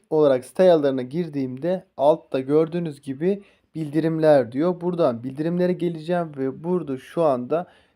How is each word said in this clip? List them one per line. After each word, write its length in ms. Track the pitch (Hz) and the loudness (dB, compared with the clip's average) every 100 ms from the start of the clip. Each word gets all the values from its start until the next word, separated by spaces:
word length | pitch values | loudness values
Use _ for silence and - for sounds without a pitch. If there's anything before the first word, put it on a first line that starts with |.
| _ | _
olarak 360 | 156 151 131 120 | 2 4 4 0
site 180 | - | 2
ayarlarına 380 | 185 165 143 131 | 6 6 4 -2
girdiğimde 840 | 123 151 170 143 131 127 165 185 - - | -4 -6 -6 -4 -6 -6 -6 -6 -8 0
altta 420 | 143 165 - 135 | 2 2 -2 -6
gördüğünüz 640 | 131 151 160 175 165 135 | 0 2 2 -2 -6 -8
gibi 420 | - 135 175 202 - _ _ 156 | -12 -4 -2 -2 -6 _ _ -10
bildirimler 760 | 151 156 160 160 156 143 113 | -4 -2 0 2 6 6 4
diyor. 300 | 131 175 170 | -2 -2 -2
Buradan 420 | 170 175 151 117 | -4 0 0 -2
bildirimlere 500 | 123 135 156 175 180 | -6 -6 -4 0 0
geleceğim 580 | 185 175 165 156 175 165 139 | 0 -4 -4 -4 -4 -4 -6
ve 260 | 135 135 | -6 -6
burada 340 | 165 180 147 131 | -4 -4 -4 -8
şu 260 | - - | -8 -2
anda 440 | 160 127 123 156 180 _ _ | 0 0 -2 -4 -6 _ _